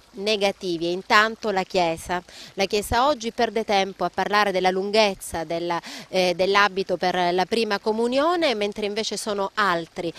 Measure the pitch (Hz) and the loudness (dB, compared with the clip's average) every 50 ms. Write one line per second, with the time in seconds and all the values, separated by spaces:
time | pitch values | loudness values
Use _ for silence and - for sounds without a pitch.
0 | - _ - 214 196 214 220 202 196 196 190 - - 185 170 160 170 170 180 190 | -10 _ -12 -6 -2 -2 0 0 0 0 -2 -2 -4 -4 -4 -2 -2 -4 -4 -4
1 | 190 - 233 208 214 226 226 - - 220 196 190 185 - - 185 175 165 165 160 | 0 4 6 6 6 4 0 -4 -4 -2 -2 -2 -2 0 0 2 2 2 0 -4
2 | - - 180 180 175 - - - - - - 202 196 190 214 208 196 - 247 233 | -6 -6 -6 -6 -6 -8 -16 -20 -20 -10 -4 -4 -2 0 0 -2 -2 0 0 2
3 | 254 294 302 226 220 233 - - 233 226 208 226 214 - 208 196 190 196 185 - | 2 2 0 0 -4 -6 -2 -2 -2 0 0 -2 -2 0 2 2 2 0 -2 -4
4 | 185 175 - - 190 180 202 208 208 202 185 185 185 185 190 190 190 202 202 220 | -4 -4 -2 -2 -2 2 2 4 4 4 2 2 2 2 2 0 0 2 4 4
5 | 220 202 190 - - - - 165 165 156 170 165 175 175 170 165 - - - 247 | 4 4 2 -4 -10 -10 -8 -8 -6 -4 -4 -4 -2 -2 -4 -4 -6 -8 -14 -16
6 | 196 - 202 185 180 180 175 165 185 190 196 202 202 202 190 196 185 - 185 165 | -10 -4 -2 0 2 2 0 0 0 2 4 4 4 4 2 -2 -4 -2 -2 -2
7 | 190 180 180 185 180 175 175 185 180 - 226 226 220 208 202 202 - 220 214 220 | 0 0 0 0 0 2 2 0 0 0 0 0 0 0 -2 -2 -2 -2 0 0
8 | 233 240 247 269 294 330 359 349 330 285 233 208 208 208 202 220 208 202 208 220 | 0 0 2 2 2 2 2 2 2 0 0 0 -2 -4 -4 -4 -6 -4 -4 -4
9 | 214 - 214 196 - 226 202 202 196 196 - - 208 190 175 170 165 - - - | -4 -4 -6 -6 -6 -4 -2 -2 -4 -4 -6 -6 -4 -2 -2 -2 -4 -8 -10 -8
10 | 175 165 - | -8 -8 -8